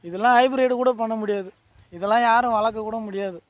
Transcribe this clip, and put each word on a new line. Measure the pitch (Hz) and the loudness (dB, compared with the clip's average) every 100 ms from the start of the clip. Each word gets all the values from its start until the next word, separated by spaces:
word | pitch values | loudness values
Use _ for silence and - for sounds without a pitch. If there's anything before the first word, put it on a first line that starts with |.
| 170 | -10
இதெல்லாம் | 180 233 240 | -2 4 6
ஹைபிரிட் | 254 262 254 247 | 4 2 0 2
கூட | 254 233 | 0 0
பண்ண | 226 220 | -4 -4
முடியாது, | 208 202 190 _ _ _ _ 175 | -2 -4 -6 _ _ _ _ -8
இதெல்லாம் | 196 226 240 | 0 2 4
யாரும் | 233 247 220 | 2 2 0
வளர்க்க | 220 220 214 | -2 -4 -8
கூட | 226 214 | -8 -8
முடியாது. | 196 196 175 | -6 -8 -8